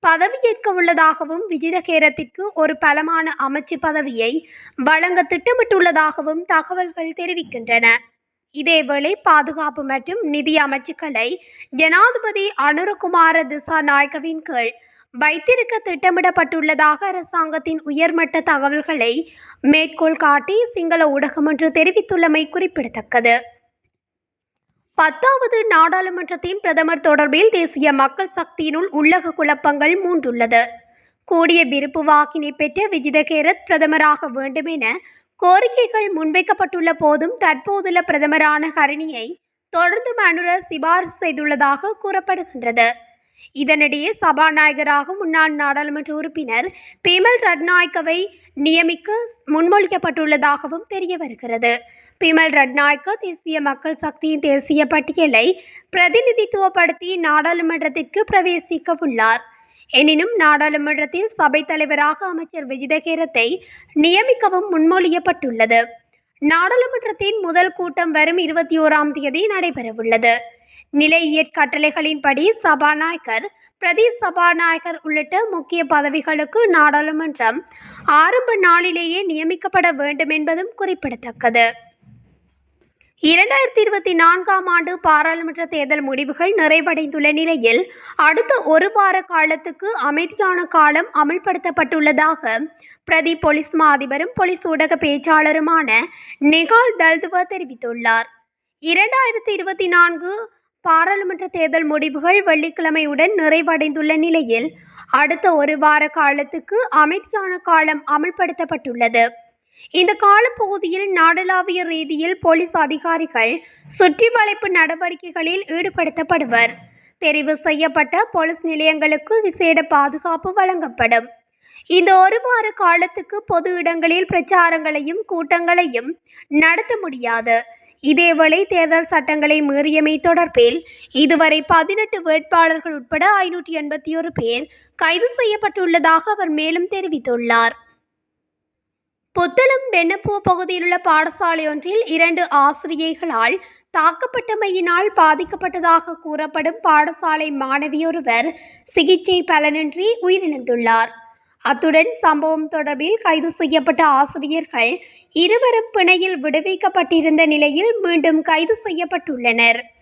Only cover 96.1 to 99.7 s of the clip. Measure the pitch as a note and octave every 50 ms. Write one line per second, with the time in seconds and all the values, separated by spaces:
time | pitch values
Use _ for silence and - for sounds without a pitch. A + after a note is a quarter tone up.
96.1 | - - - - - _ C#4 D4 D4+ E4 E4+ E4 A4+ A4+ B4 B4 A4+ F4 E4 D#4+
97.1 | D#4+ E4 - E4+ F4+ F4+ F4+ F4+ G4 F#4 F4+ B3 C4+ A#3 - A#3 A#3 A#3+ A#3 A#3
98.1 | A3+ A3+ A#3 - _ _ _ _ _ _ _ _ _ _ - D#4+ E4+ F4+ G4+ A4+
99.1 | C5 C5 C5 A#4 A4+ A4+ A4+ - G#4 G4 F#4 F#4+